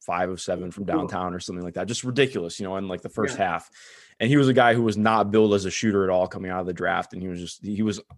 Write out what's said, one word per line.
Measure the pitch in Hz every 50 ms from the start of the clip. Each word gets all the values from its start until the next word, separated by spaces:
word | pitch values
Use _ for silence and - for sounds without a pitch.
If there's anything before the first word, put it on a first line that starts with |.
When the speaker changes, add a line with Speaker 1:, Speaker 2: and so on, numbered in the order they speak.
Speaker 1:
five | - - 87 87 92 90
of | 92 87
seven | - - 87 87 90 90
from | 85 - 101
Speaker 2:
Cool. | 87 85 80
Speaker 1:
downtown | 90 90 95 90 90 90 90
or | 90
something | - - 92 90 87
like | 87 85
that. | 92 90 98
Just | 120 - -
ridiculous, | 127 120 131 135 107 104 104 85 82 - -
you | 101
know, | 92 95
in, | 98 98
like, | 95 90 87 -
the | -
first | - 117 107 95 -
Speaker 2:
Yeah. | - 98 90
Speaker 1:
half. | 82 85 - - _ - - - - - - - _ -
And | 110 120
he | 143
was | 147 139
a | 131 127
guy | 127 120 120 113
who | 120 117
was | 113 101
not | 107 107 110 110 110 104 101 104
billed | 110 110 107 101
as | 101 95
a | 95
shooter | - - - 110 101 101 98
at | 92
all | 92 90 92 92
coming | - 98 95 92 90
out | 92
of | 90
the | 90 87
draft. | 87 90 87 90 90 90 - -
And | 90
he | 92 92
was | 90 87
just, | 87 82 - - -
he, | 98 104
he | 98 110
was | 107 98 107 - _ -